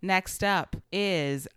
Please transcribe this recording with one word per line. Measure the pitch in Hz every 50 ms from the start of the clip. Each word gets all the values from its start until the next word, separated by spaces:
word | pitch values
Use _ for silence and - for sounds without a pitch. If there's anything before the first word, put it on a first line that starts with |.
Next | - 190 190 185 190 - - - 208
up | 202 196 175 147 - - - - _ -
is | 196 202 196 185 165 143 139 139 139 143 - -